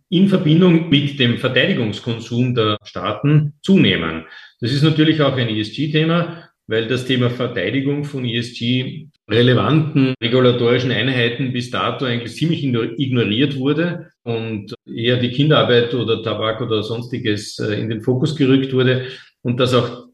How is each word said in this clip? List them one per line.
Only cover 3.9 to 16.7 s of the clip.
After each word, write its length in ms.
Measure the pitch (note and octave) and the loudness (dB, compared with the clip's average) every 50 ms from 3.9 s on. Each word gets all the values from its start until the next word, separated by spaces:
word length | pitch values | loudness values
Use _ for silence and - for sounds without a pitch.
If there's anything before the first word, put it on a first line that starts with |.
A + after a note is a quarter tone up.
| F#2 E2 E2 D#2+ D#2+ E2 E2 - - - - - _ _ | 2 0 -2 -4 -6 -8 -10 -14 -18 -20 -20 -20 _ _
Das 100 | A#2+ A#2+ | -4 -2
ist 140 | C3+ C#3 D3 | 0 2 2
natürlich 360 | D#3+ - D3+ D#3 D#3+ D3+ D3+ D3 | 2 4 4 4 4 4 2 2
auch 140 | C3+ C3 | 0 0
ein 120 | B2+ A#2+ A2+ | 0 -2 -2
E-S-G-Thema, 1000 | G#2+ G#2+ G#2+ G#2+ - - D3 D3+ D3+ D#3 D#3 D#3+ E3 F3 D#3+ - - - - - _ _ _ - | -2 -4 -4 -6 -6 -6 -4 -2 0 0 2 2 2 0 -2 -4 -6 -12 -16 -20 _ _ _ -4
weil 180 | A2 A2+ A2+ | -4 -2 -2
das 200 | A#2 B2+ B2+ - | -2 -2 -4 -2
Thema 220 | - C3 B2 B2+ A#2+ | -2 0 0 0 0
Verteidigung 760 | A#2+ - B2+ G#2 - F#2+ F2 G#2 B2+ C#3 C3+ C#3 C#3+ D3 D3 | -2 -2 -4 -6 -4 -4 -4 -2 -2 -2 -2 -2 -4 -4 -6
von 200 | D3 - C3+ B2 | -8 -8 -6 -6
E-S-G-relevanten 1900 | A#2+ A2 A#2 A#2 - - - A#2+ A#2+ B2+ B2+ B2+ - - - - - _ _ _ - G#2+ A#2 A#2+ B2+ B2 G#2+ G2 A2 D3 D#3+ D#3 D3 - C#3 C3+ C3 B2+ - - | -4 -4 -4 -6 -6 -8 -6 -4 -2 -2 -2 -2 -4 -8 -12 -16 -18 _ _ _ 0 2 4 4 4 4 4 2 2 2 2 2 2 2 2 2 2 0 -2 -2
regulatorischen 720 | A#2 A#2+ B2+ B2+ B2 A#2+ B2 A#2+ A#2 B2 C3 B2+ B2+ A2+ | 0 2 4 4 4 4 4 2 2 2 2 0 0 -2
Einheiten 600 | G2+ A#2 C3+ C3 B2 A#2 A#2+ A#2+ - C#3 B2 A#2+ | 0 -2 0 0 0 0 0 -2 -2 -4 -4 -4
bis 180 | B2 A#2+ - | -6 -6 -4
dato 340 | B2 F#2+ F#2+ A#2 A#2+ - C#3 | -4 -4 -2 -2 -4 -4 -4
eigentlich 320 | B2 A#2 A#2 A#2 A2+ - | -4 -4 -4 -6 -8 -6
ziemlich 260 | - D3 E3+ D#3+ - C#3+ | -4 -2 -2 -2 -2 -2
igno-, 300 | C3+ A#2+ A#2 A2 - - | -2 -2 -2 -2 -4 -4
ignoriert 600 | - C#3 B2 B2+ A#2+ A2 G2+ G#2 A2+ D3 C#3 C#3+ | -4 -4 -2 0 0 0 0 0 0 0 0 -2
wurde 540 | C3 C3 C#3 D3 D#3 E3+ F3 D#3+ - - - _ _ - | -2 -2 -2 0 0 -2 -4 -4 -8 -12 -16 _ _ -8
und 500 | A#2+ A#2 A2+ A2 A2+ A2 G2+ G2 - A#2+ - _ - C3 | -6 -6 -4 -4 -6 -8 -8 -10 -12 -16 -16 _ -12 -8
eher 260 | B2+ A2+ A#2+ B2 A#2+ | -4 0 0 0 2
die 120 | B2 A#2+ | 0 0
Kinderarbeit 640 | - - C#3+ D3+ D3+ A#2 G#2+ G#2 B2 A#2 A#2+ - C3+ | 0 2 4 4 4 4 4 4 4 4 2 2 0
oder 260 | B2 G#2+ G#2+ A2+ A2 - | -2 -2 0 -2 -2 -2
Tabak 360 | A2+ G#2 - A2 A2 A2 - | -4 -4 -4 -2 -4 -4 -4
oder 220 | B2 G#2+ | -4 -4